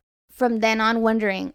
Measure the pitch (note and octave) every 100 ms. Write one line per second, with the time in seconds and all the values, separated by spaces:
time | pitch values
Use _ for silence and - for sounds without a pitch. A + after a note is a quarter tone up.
0 | _ _ _ - B3 A3+ A3 A3 A3 A#3
1 | A3 A3 G#3 F#3+ F#3